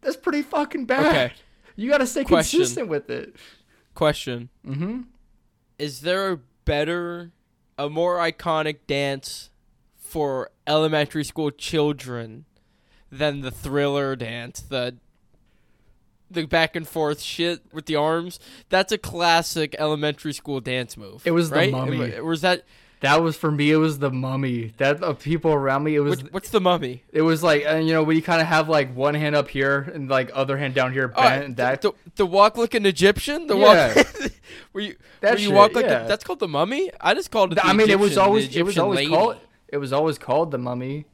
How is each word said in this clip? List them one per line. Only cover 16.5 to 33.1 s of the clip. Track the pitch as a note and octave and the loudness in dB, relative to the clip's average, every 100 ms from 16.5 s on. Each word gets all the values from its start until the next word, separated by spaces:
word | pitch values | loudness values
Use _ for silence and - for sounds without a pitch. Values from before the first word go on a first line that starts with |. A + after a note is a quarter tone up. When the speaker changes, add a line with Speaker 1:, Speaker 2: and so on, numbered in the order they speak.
| E3+ D#3+ E3+ | 0 0 -2
Speaker 2:
and | D#3+ | -8
forth | - D3+ D3+ | -4 -4 -4
shit | - - E3+ E3+ _ | -8 -4 -4 -4 _
with | D3+ D3+ | -16 -4
the | D3+ | 0
arms? | D3+ D#3+ F3 F3 - - _ | 0 0 -4 -14 -20 -20 _
That's | F#3 F#3+ | 0 0
a | G#3+ | -4
classic | - F3 E3+ E3+ E3 - D3+ - | -6 -2 2 2 2 -4 -4 -2
elementary | D3+ D3+ D3 D3 D#3 | -2 0 -2 -4 -8
school | C#3 - C#3 | -10 -8 -8
dance | A#2+ B2+ A#2+ - | -4 -6 -6 -12
move, | G2+ G#2 - | -18 -8 0
Speaker 1:
It | |
was | E3+ E3 | 2 2
The | C#3+ | 2
Speaker 2:
right? | F3+ | 2
Speaker 1:
Mummy. | C3 C3+ C3 | 0 -4 -4
Speaker 2:
Am | A#2+ - | -4 -6
I, | |
was | D#3+ E3 | -6 -2
that | F3+ F3+ - _ _ _ | 0 0 -4 _ _ _
Speaker 1:
That | C#3 D3+ | 2 2
was, | E3 D#3 | 2 0
for | E3 | -2
me, | D3+ D3 | 2 4
it | D#3 | 4
was | D#3+ C#3+ | 2 0
The | C#3+ | -2
Mummy. | C3 C3 C3+ C3+ A#2+ A2+ - | -2 -4 -4 -2 -4 -6 -2
That, | C3+ D3 | 0 0
uh, | F3 | -2
people | C#3 C#3+ D#3+ D#3+ | -4 -4 -2 2
around | D3 C3+ C3+ | 2 0 0
me, | D3+ D3+ | 0 0
it | |
was | D3 F#3 | 0 -2
Speaker 2:
What, | C3 | -6
what's | F#3+ - | -12 -2
The | A3 | 0
Mummy? | F#3 F3 C3+ B2+ _ | 2 0 -2 -10 _
Speaker 1:
It | D#3 | 0
was | D#3+ D#3+ | 2 2
like, | E3+ D3+ D3 | 2 2 2
uh, | D#3+ | 0
you | D#3+ | 2
know, | D#3+ | 2
when | D#3 | 2
you | D#3+ | 0
kinda | D#3 E3+ | 2 0
have, | D#3+ D#3+ D#3 | 2 2 2
like, | D#3 C#3 | 0 0
one | B2+ C#3 | 0 -2
hand | D3+ D3+ | 0 0
up | D3 C#3+ | 0 0
here | C#3 C3+ C#3 C#3 | 0 0 0 -2
and, | - C3+ | -10 -2
like, | C3+ B2+ | 0 0
other | C3+ C3+ C#3 | -2 -2 -2
hand | C#3 | -2
down | C3 B2+ | 0 0
here | C3 C3 A#2 | 0 -2 4
Speaker 2:
Oh, | |
Speaker 1:
bent, | B3+ C3+ C#3 | 4 4 -4
and | A#2+ | -2
Speaker 2:
the, | |
Speaker 1:
that | B2 C3+ | -2 0
Speaker 2:
the, | G#3 - - - | -2 -4 -20 -4
the | F#3+ | 0
walk | F#3 G#3 A3+ | 6 6 4
like | A#3 | -2
an | B3 G3+ | 2 0
Egyptian? | D#3 F#3 | 4 4